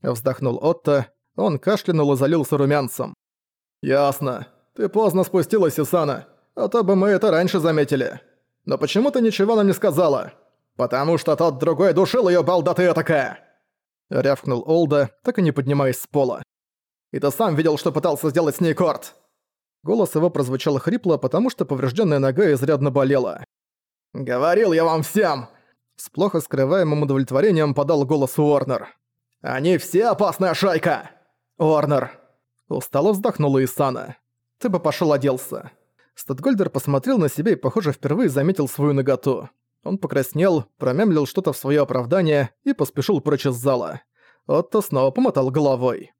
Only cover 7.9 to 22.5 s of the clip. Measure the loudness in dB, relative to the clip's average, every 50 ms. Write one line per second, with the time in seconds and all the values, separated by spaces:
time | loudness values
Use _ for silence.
7.9 | 0 -2 -2 -4 -6 -10 _ _ _ _ _ _ _ _ _ -6 -4 -2 -2 -2
8.9 | 0 0 0 2 0 2 0 0 2 2 0 2 2 2 4 2 2 2 0 0
9.9 | 2 2 2 2 2 0 -4 -8 -14 _ _ _ _ _ _ _ _ -4 -4 -2
10.9 | -2 -2 0 0 0 0 2 0 0 2 2 0 0 0 0 -2 2 2 2 2
11.9 | 4 2 2 2 2 2 2 4 4 2 2 2 2 2 2 0 0 2 2 2
12.9 | 2 0 0 0 0 0 0 -2 -6 -12 _ _ _ _ _ _ _ _ _ _
13.9 | _ _ _ _ -4 -2 0 0 0 -2 -2 -4 -4 -4 -2 0 2 2 2 2
14.9 | 2 0 0 0 _ _ _ -4 -2 0 0 0 0 -2 -2 -2 0 0 0 0
15.9 | -2 -4 -8 -4 -2 0 0 0 -2 -6 -10 _ _ _ _ _ _ _ _ _
16.9 | _ _ _ _ -8 -2 -2 -2 0 0 0 0 0 2 2 0 0 0 -2 -2
17.9 | -4 0 0 0 -2 0 -2 -2 0 0 0 0 0 0 0 0 0 0 0 0
18.9 | 0 -4 -8 -16 -20 _ _ _ _ _ _ _ _ _ _ _ _ _ _ -2
19.9 | 0 0 0 0 0 0 0 0 0 -2 -4 -2 -2 -2 -2 0 -2 0 -2 -2
20.9 | -4 -2 0 0 -2 0 -2 -2 0 0 0 -2 -2 -4 -4 -4 -2 -2 -2 -4
21.9 | 0 0 0 2 2 2 0 0 2 2 2 2